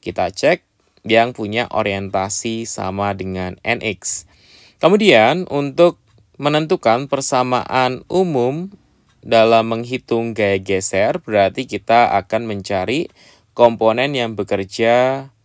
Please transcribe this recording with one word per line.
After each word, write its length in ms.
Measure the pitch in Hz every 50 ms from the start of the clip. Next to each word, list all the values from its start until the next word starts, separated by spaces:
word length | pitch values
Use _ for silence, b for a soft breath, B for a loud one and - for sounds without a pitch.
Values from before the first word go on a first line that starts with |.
Kita 320 | _ 90 85 - 92 87 -
cek 320 | - - 143 175 - _ _ _ _ _ _ _ _ _
yang 320 | - 113 113 117 123 123
punya 320 | - 110 101 107 113 120 -
orientasi 960 | - 107 110 104 98 98 98 95 92 98 95 101 - - - 117 113 113 113
sama 480 | 113 - - 101 92 92 101 101 101 101
dengan 480 | 95 92 95 92 92 92 92 92 -
N 240 | _ - - - -
X. 400 | 110 95 _ - - - - - b b b b b b b b b b b
Kemudian, 640 | - 160 190 214 220 196 143 113 107 120 151 185 185 - -
untuk 480 | 143 143 143 135 147 170 175 170 _ _ _ _ _ _ _ _ _
menentukan 640 | 143 147 151 151 160 156 185 165 - 117 110 123 139
persamaan 960 | 139 - 135 135 - 139 127 127 127 127 120 - - - 127 127 127 127 120 - _
umum 640 | - 180 190 180 151 127 120 123 139 160 180 196 202 _ _ _ _ _ _ _ _ _
dalam 480 | - - 117 113 113 113 113 113 110 113
menghitung 640 | 113 113 120 120 127 127 _ - 117 117 117 117 110
gaya 240 | 110 107 101 98
geser, 640 | 98 92 95 98 92 95 - - 95 104 117 151 -
berarti 480 | _ - 107 104 98 95 - - 131 135
kita 400 | 101 101 _ - 117 120 120 - - 101 90
akan 240 | _ - 113 117 110
mencari 560 | 107 101 92 - 101 95 92 104 120 156 175 - b b b b b b b b _
komponen 640 | - 120 117 113 101 110 113 110 120 131 147 143
yang 160 | 131 120 113 110
bekerja 960 | 104 135 - 104 95 98 95 - - 113 113 117 123 127 131 135 139 135 139 _ _